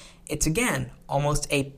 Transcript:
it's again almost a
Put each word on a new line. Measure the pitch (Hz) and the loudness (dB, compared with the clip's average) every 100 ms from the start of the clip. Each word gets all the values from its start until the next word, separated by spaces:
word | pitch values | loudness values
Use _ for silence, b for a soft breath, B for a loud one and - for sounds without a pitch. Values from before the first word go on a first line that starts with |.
| b b - | b b -8
it's | 156 156 | 0 2
again | 170 240 135 123 - - | 2 2 0 -4 -10 -2
almost | 139 147 147 - | 0 2 0 2
a | 143 139 | 0 0